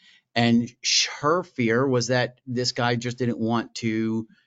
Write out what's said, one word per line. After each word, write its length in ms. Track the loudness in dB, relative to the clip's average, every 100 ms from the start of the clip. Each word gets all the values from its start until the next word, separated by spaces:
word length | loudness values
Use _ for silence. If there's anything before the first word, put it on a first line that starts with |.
| -20 _ _
And 360 | 0 4 4 2 -6
sh-, 260 | -2 0 -2 -2
her 220 | 0 0
fear 440 | -2 -2 0 2 2
was 200 | 0 2
that 340 | 0 0 -6 -8
this 260 | -4 -2
guy 240 | -2 0 0
just 220 | -4 -4
didn't 200 | -2 -2
want 360 | 0 0 -2 -6
to 520 | -4 -2 -2 -4 -6 _